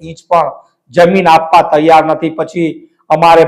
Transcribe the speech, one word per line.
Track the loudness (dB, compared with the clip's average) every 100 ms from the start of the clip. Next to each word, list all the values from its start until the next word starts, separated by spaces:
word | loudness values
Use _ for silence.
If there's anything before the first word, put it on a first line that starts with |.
ઇંચ | -20 -18 -4
પણ | -2 -2 -8 _ _ _
જમીન | 0 0 2 2
આપવા | 0 2 0 0
તૈયાર | 0 2 2 0
નથી. | -4 -6
પછી | -8 -10 -8 -8 -8 _ _ -4
અમારે | 0 2 2